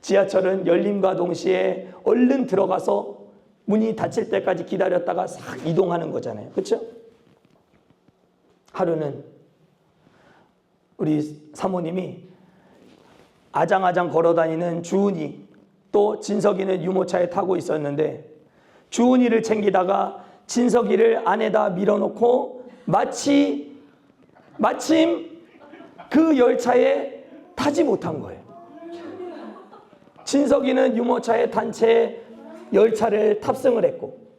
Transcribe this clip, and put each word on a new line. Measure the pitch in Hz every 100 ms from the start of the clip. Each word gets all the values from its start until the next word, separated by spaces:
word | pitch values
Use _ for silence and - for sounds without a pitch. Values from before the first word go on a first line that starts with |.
지하철은 | - 196 190 190 185 190 165
열림과 | 170 202 202 190 190
동시에 | 180 170 - 185 190 185 - -
얼른 | - 233 247 269 247
들어가서 | 190 190 185 - 202 - - - - _ _ -
문이 | 208 220
닫힐 | 220 - - 214
때까지 | 196 190 175 175
기다렸다가 | 190 185 180 170 175 185
싹 | - - - 156
이동하는 | 165 185 175 160
거잖아요. | 123 - 107 107
그쵸? | - 190 226 - - - _ _ _ _ _ _ _ _ _ _ _ _ _ _ _ _
하루는 | - 180 160 147 131 - - _ _ _ _ _ _ _ _ _ _ _ _ _ _ _ _
우리 | 160 151 151 - -
사모님이 | - 190 185 175 185 165 127 - - _ _ _ _ - - _ _ _ _ _
아장아장 | 147 165 190 185 180 175
걸어다니는 | 151 165 170 160 160 175 170
주은이, | 170 190 202 180 147 - - - _ _ _
또 | 208 208 220
진석이는 | - 208 202 190 190 180
유모차에 | 165 190 185 180 175
타고 | 185 185 180
있었는데 | 147 156 147 143 151 - - - _ _ _ _ _
주은이를 | - 240 254 247 226
챙기다가 | 220 220 202 190 185 196 196 - - - _
진석이를 | - 247 226 208 190 226 226 -
안에다 | 208 220 190 208
밀어놓고 | 175 202 208 208 - 233 254 254 - - -
마치, | - 180 262 - - 285 285 - - - - _ _ _ _ _ _ -
마침 | 220 - - 320 330 339 - - - - - - - - -
그 | 269 320 277
열차에 | 240 254 233 247 262 277 - - - - -
타지 | - 277 294
못한 | 302 196 170 151
거예요. | 104 82 - - - 320 339 339 330 370 359 311 220 - - - - - - _
진석이는 | - 277 - 277 254 262 262 226
유모차에 | 240 247 - 226 233
단체 | 202 226 - 226 233 226 - - - - - -
열차를 | 190 220 226 226 208 208 208
탑승을 | - 262 269 233
했고 | 180 - - - -